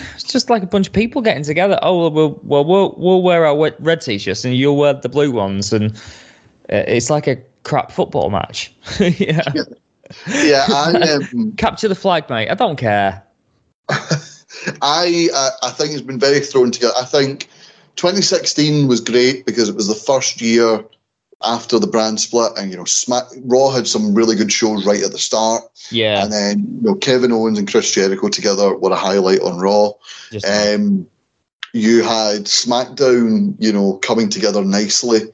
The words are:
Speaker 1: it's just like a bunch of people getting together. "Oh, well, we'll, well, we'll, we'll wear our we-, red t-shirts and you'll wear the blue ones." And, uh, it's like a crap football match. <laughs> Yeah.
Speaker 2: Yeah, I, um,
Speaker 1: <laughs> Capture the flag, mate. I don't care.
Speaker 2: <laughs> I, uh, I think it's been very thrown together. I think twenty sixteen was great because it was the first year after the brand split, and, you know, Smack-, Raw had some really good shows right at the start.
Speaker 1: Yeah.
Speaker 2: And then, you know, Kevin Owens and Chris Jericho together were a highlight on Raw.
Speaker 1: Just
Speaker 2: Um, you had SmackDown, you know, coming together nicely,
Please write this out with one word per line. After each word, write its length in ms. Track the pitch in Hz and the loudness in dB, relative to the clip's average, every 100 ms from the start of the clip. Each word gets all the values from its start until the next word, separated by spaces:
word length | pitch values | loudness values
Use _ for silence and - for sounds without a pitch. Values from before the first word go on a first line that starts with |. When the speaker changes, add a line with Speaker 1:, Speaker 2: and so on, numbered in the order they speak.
| - | 2
Speaker 1:
it's 100 | - | -12
just 260 | - 254 - | -4 -2 0
like 120 | 233 | 0
a 40 | 185 | 0
bunch 220 | 202 190 | 0 0
of 40 | |
people 300 | 190 233 277 | 0 -2 0
getting 220 | 220 135 | 0 0
together. 340 | 147 156 196 180 | -2 0 2 2
"Oh, 160 | 160 180 | 2 2
well, 100 | 165 | 2
we'll, 300 | 151 156 143 | 2 0 0
well, 220 | - 143 | 0 2
we'll, 300 | 151 190 196 - | 4 4 2 0
we'll 260 | 175 185 | 2 4
wear 240 | 180 170 156 | 4 4 4
our 80 | |
we-, 180 | 143 156 - | 4 0 0
red 220 | 151 165 | -2 0
t-shirts 440 | - 101 98 - | -2 -4 -2 -4
and 120 | 127 127 | -2 2
you'll 200 | 139 143 | 2 4
wear 180 | 147 | 4
the 140 | 131 123 | 2 -2
blue 220 | 131 147 | 0 0
ones." 420 | 120 98 98 98 | 0 -2 -2 -2
And, 200 | 110 107 107 - - - _ _ _ - | 0 0 -4 -12 -20 -20 _ _ _ -4
uh, 120 | 104 - | -2 0
it's 220 | 117 123 | 0 0
like 180 | 151 147 | 0 0
a 80 | 127 - _ | -4 -6 _
crap 300 | - 143 - | -4 -4 -2
football 380 | - 202 143 69 | -4 -4 -2 -2
match. 440 | 101 - - - _ - | -2 -4 -8 -12 _ -8
<laughs> 140 | - | -2
Yeah. 420 | 180 170 196 160 - 294 - - _ _ - - - | 0 0 0 -2 -2 -4 -6 -12 _ _ -20 -16 -8
Speaker 2:
Yeah, 400 | 269 302 135 135 | 0 2 4 2
I, 520 | 143 156 175 - 143 - | 0 2 2 2 0 -2
um, 200 | 120 110 | -4 -4
Speaker 1:
<laughs> 40 | - | -2
Capture 320 | 220 - 220 | -4 -2 -2
the 60 | |
flag, 340 | 185 196 170 - | -2 0 0 -2
mate. 220 | 117 110 | -4 -2
I 40 | |
don't 220 | 175 240 143 | 0 -2 0
care. 460 | 117 104 98 95 - _ _ _ _ _ - | 0 2 0 -2 -10 _ _ _ _ _ -6
Speaker 2:
<laughs> 0 | 143 - 151 - - _ - - - | -6 -4 -6 -6 -20 _ -14 -12 -4
I, 460 | 139 156 175 170 165 | -2 0 0 0 0
uh, 160 | 135 131 - | 0 -2 -4
I 80 | 127 | -6
think 220 | 131 151 | -4 -6
it's 100 | 147 | -6
been 180 | 123 127 | -10 0
very 200 | 139 143 | 2 2
thrown 300 | 139 135 123 | 2 2 2
together. 240 | - 120 117 | 2 0 0
I 60 | |
think 440 | 127 147 135 139 - _ - _ _ - | 0 0 0 -4 -12 _ -20 _ _ -4
twenty 240 | 175 196 | -2 0
sixteen 640 | 165 175 - - 151 147 139 | 0 0 -2 0 2 2 2
was 140 | 120 | 2
great 460 | - 120 127 127 - | 0 2 2 0 -4
because 220 | 110 104 | -2 0
it 60 | |
was 140 | 101 101 | -2 -4
the 60 | |
first 460 | 107 - 135 131 - | -4 0 0 -2 -4
year 440 | 117 117 117 110 - _ _ _ _ _ | 0 2 4 2 -4 _ _ _ _ _
after 340 | - 117 - 117 | -4 -4 -2 0
the 100 | 101 | 0
brand 320 | 113 110 107 | 0 -2 -2
split, 320 | - 120 113 - | -2 0 -2 -4
and, 140 | 98 | -10
you 60 | 90 | -8
know, 80 | |
Smack-, 400 | 87 - - 123 - - | -4 -4 -2 -4 -6 -10
Raw 260 | 127 127 135 | 0 2 2
had 180 | 131 107 | 0 -2
some 260 | 110 107 | -2 0
really 220 | 101 113 107 | 2 2 2
good 160 | 104 | 0
shows 340 | - 110 107 95 | 0 0 0 0
right 160 | 104 | 0
at 80 | 95 | -2
the 80 | - | -4
start. 460 | - - 113 113 - - - | -4 0 0 -2 -6 -20 -8
Speaker 1:
Yeah. 320 | 117 107 101 | -2 0 0
Speaker 2:
And 100 | 104 | 0
then, 260 | 107 101 104 101 - | -2 -2 -2 -4 -2
you 20 | |
know, 120 | 110 | -2
Kevin 380 | 98 - 127 123 | 0 2 2 2
Owens 260 | 113 113 107 | 2 0 -2
and 100 | 101 | 0
Chris 240 | 113 - | 0 0
Jericho 360 | 107 95 95 104 | 2 0 0 -2
together 480 | 101 101 98 101 82 | -2 -2 2 0 2
were 160 | 92 | 0
a 40 | 90 | 0
highlight 440 | 95 98 92 95 | 0 0 2 2
on 180 | 92 87 | 0 -2
Raw. 320 | 95 104 104 - - - - | 2 2 2 -2 -16 -20 -14
Speaker 1:
Just 160 | 107 101 | -8 -2
Speaker 2:
Um, 640 | 104 104 104 104 98 85 _ _ _ _ _ - | 0 2 2 0 0 -4 _ _ _ _ _ -8
you 320 | 117 110 117 | -2 2 4
had 400 | 113 113 107 104 | 4 0 0 -2
SmackDown, 1120 | 98 - 120 120 127 - 131 120 117 107 101 98 | -2 -4 0 -2 -2 0 2 4 2 2 0 -2
you 140 | 110 | -2
know, 220 | 101 98 | 0 0
coming 340 | 95 - 113 107 | -2 -2 0 -2
together 360 | 101 104 101 | -2 -2 0
nicely, 580 | 98 98 104 - 123 110 - | 0 0 0 -2 2 0 0